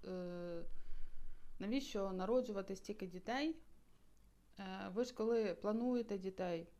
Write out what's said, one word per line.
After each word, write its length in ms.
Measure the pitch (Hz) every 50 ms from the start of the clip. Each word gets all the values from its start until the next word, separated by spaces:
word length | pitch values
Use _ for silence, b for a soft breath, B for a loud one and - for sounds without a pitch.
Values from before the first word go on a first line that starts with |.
| -
е, 540 | 185 185 185 180 175 175 175 175 175 170 170 - - b b b b b b b b b b b b b b b b b -
навіщо 520 | 196 202 233 277 269 - - 208 196 196
народжувати 640 | 190 185 185 196 233 254 247 - 208 196 190 185 196
стільки 320 | 185 - - 208 208 196
дітей? 480 | 180 175 185 185 - 240 269 294 320 320 320 - - - - - - - - - - - - - - - - - - - -
Е, 320 | 202 190 190 196 196 196 180
ви 100 | 214 247
ж 100 | 247 -
коли 420 | - 220 226 233 226 220 196 170
плануєте 640 | - - 208 214 226 240 254 247 240 226 220 208
дітей 500 | 196 185 190 185 - 185 180 175 165 170 - - -